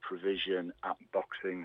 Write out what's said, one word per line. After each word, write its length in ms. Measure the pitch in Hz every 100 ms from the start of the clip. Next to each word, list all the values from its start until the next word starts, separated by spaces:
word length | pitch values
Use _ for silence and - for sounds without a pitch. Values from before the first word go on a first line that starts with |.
provision 720 | - 90 95 95 95 95 87 -
at 140 | 95 90 -
boxing 500 | 98 - - 95 90